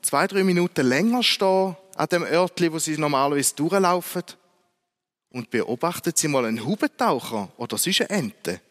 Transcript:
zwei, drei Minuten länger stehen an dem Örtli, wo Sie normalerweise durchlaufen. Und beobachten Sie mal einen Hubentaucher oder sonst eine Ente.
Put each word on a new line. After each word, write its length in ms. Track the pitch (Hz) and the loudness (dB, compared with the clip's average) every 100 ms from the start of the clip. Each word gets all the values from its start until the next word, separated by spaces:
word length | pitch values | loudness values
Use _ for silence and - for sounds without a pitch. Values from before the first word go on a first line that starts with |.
zwei, 260 | - 139 185 | 0 0 0
drei 180 | 196 | 2
Minuten 420 | 190 175 175 - 131 | 2 2 0 2 2
länger 360 | 131 214 247 | 2 2 2
stehen 540 | 226 - 196 190 190 175 - | 0 2 2 2 0 -4 -16
an 140 | - 156 | -6 0
dem 140 | 175 | 0
Örtli, 480 | 160 156 180 - 175 | 2 2 0 2 0
wo 60 | 160 | 0
Sie 180 | 156 156 | -4 -2
normalerweise 580 | 151 143 139 143 135 | 0 2 2 2 0
durchlaufen. 720 | - 156 196 185 180 170 - - - _ _ _ _ _ _ _ _ _ | 0 0 4 4 2 -2 -8 -8 -16 _ _ _ _ _ _ _ _ _
Und 220 | 127 113 | -12 -4
beobachten 640 | 120 - 120 170 175 - 165 | -2 -2 -2 -2 -2 -4 -2
Sie 100 | 160 | 0
mal 200 | 139 117 | 0 0
einen 180 | 113 | -2
Hubentaucher 880 | 113 208 294 _ 233 143 - 110 101 - | -4 -2 -4 _ 0 0 -2 -6 -6 -10
oder 180 | 117 107 | -8 -4
sonst 240 | - 190 | -2 0
eine 100 | - | 0
Ente. 500 | 208 117 - - 90 _ | -2 -4 -8 -8 -8 _